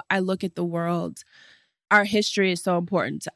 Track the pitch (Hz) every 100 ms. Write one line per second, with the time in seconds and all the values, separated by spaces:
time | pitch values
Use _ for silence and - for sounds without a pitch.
0 | - 190 185 185 190 - 175 170 170 175
1 | 170 - - - - _ _ _ - 208
2 | 202 208 208 - 190 175 - 175 175 190
3 | 117 151 -